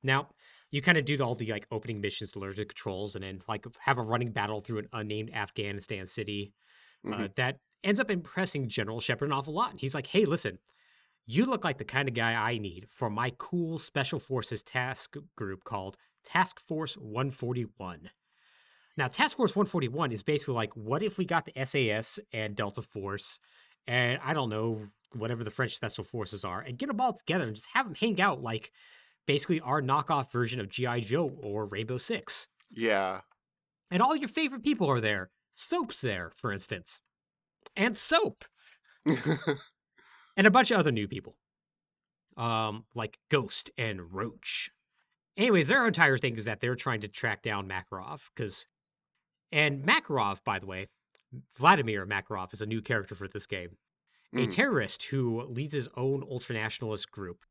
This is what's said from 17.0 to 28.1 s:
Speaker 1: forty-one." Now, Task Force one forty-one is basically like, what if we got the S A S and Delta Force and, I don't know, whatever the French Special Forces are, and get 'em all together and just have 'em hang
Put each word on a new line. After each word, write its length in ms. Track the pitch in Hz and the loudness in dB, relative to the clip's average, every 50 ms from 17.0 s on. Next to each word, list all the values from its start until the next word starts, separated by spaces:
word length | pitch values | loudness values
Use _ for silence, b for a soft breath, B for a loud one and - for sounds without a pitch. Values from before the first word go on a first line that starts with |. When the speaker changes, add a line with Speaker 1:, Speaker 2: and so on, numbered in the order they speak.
| - 110 107 120 131 139 | -12 -6 -4 -2 -2 -2
Speaker 1:
forty-one." 800 | 135 - 123 120 123 123 117 101 _ _ 98 90 87 76 78 90 _ _ _ b b b b b b b b b b b b b b | -2 -4 -4 -2 -2 -2 -4 -6 _ _ -10 -10 -10 -12 -16 -20 _ _ _ b b b b b b b b b b b b b b
Now, 100 | - 139 127 | -2 -2 -2
Task 280 | - - 285 294 - | 4 4 2 2 4
Force 180 | - 240 202 - | 2 2 4 4
one 100 | 196 208 | 2 2
forty-one 440 | 202 - 170 135 117 123 151 165 131 | 2 2 0 0 0 0 0 0 0
is 120 | 113 101 - | 0 -2 0
basically 320 | - 151 143 - - 127 | 0 0 2 0 0 0
like, 200 | 117 110 104 - | 0 0 0 -4
what 260 | 117 104 110 131 160 214 | -8 -4 -2 0 0 0
if 140 | 208 - | -2 0
we 80 | - 185 | -2 0
got 200 | 135 170 165 - | 2 2 0 0
the 120 | - - | -2 -6
S 180 | 131 135 - - | -4 -4 0 2
A 140 | 143 127 110 | 2 4 4
S 280 | 104 110 113 - - - - _ - | 2 0 0 -2 -4 -4 -6 _ -6
and 220 | 113 110 104 101 | -4 -4 -4 -2
Delta 260 | 104 107 101 - - | -2 -4 -2 -4 -8
Force 580 | - - - 107 98 98 98 98 - - - - b b b b b b b b _ | -10 -8 -8 -6 -6 -4 -6 -6 -6 -10 -12 -12 b b b b b b b b _
and, 320 | - 120 127 123 120 120 - | 0 2 2 4 2 0 0
I 120 | 151 135 160 | -2 -2 0
don't 160 | 151 131 113 | 0 0 0
know, 380 | 107 107 110 117 113 107 107 101 _ _ _ _ - | 0 0 0 0 -2 -2 -6 -12 _ _ _ _ -8
whatever 300 | 117 107 113 120 113 120 | -6 -4 -2 -2 -4 -4
the 80 | 107 | -6
French 240 | - - 127 110 - | -2 -2 -2 -2 -2
Special 280 | - - 107 - - 98 | -6 -6 -6 -6 -8 -10
Forces 400 | - - 117 101 92 - 95 - | -8 -6 -6 -6 -6 -8 -8 -6
are, 180 | 95 90 98 | -6 -6 -6
and 160 | - 135 123 | -8 -8 -8
get 120 | 120 269 277 | -6 -4 -4
'em 100 | 247 208 | -2 0
all 140 | 254 247 - | 0 0 -2
together 320 | - - - 170 185 151 | -4 -4 -2 0 0 0
and 100 | 113 107 | -2 -4
just 120 | 104 - - - | -8 -12 -2 0
have 120 | 240 269 | 0 0
'em 100 | 214 156 | 0 -2
hang 240 | - 214 233 | -2 0 0